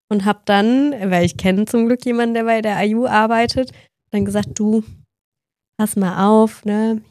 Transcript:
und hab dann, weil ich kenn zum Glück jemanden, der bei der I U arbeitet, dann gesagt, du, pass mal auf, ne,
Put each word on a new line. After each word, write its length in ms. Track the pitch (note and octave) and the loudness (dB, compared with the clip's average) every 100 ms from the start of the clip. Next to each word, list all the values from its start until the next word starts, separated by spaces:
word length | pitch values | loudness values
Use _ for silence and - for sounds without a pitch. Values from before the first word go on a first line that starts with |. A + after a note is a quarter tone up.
| - | -4
und 140 | G#3+ | -2
hab 220 | G3+ G3+ - | 0 -2 0
dann, 460 | G3+ G#3+ C4 D4 C4+ F#3+ | 2 4 2 0 -2 -2
weil 140 | F3 | 0
ich 120 | F3 - | 0 0
kenn 300 | F#3+ F#3 G#3+ | 0 0 0
zum 200 | A#3+ A3+ | 0 0
Glück 180 | B3 | 0
jemanden, 300 | B3+ A#3+ A#3 | -2 -2 -2
der 100 | A#3 | -2
bei 180 | A3+ A3+ | 0 0
der 200 | A3 G3 | 0 -2
I 100 | G#3 | 0
U 120 | A3+ B3 | 0 0
arbeitet, 680 | G#3+ A3 A3+ A#3 C4 B3+ - _ _ - | 0 2 0 0 -2 -4 -8 _ _ -6
dann 140 | G#3 | -4
gesagt, 260 | G3+ G3+ G3+ - | -2 -2 -4 -2
du, 260 | G#3 A3 A3 - _ _ _ _ _ _ _ - | 0 0 -2 -14 _ _ _ _ _ _ _ -4
pass 180 | G#3+ G#3 | -4 0
mal 300 | F#3 - G3 | -2 0 4
auf, 360 | A3 A3 - | 4 4 0
ne, 380 | G#3 G#3 A3 A3 - | -4 -2 -2 -4 -4